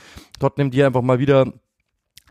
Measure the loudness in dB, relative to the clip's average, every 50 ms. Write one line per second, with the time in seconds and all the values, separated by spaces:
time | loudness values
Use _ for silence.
0 | -20 -20 -20 -20 -20 _ -8 -4 -4 -4 -2 -2 -4 -2 0 0 0 2 0 0
1 | 0 0 -2 0 0 2 2 2 2 0 -4 _ _ _ _ _ _ _ _ _
2 | _ _ -20 -20 _ _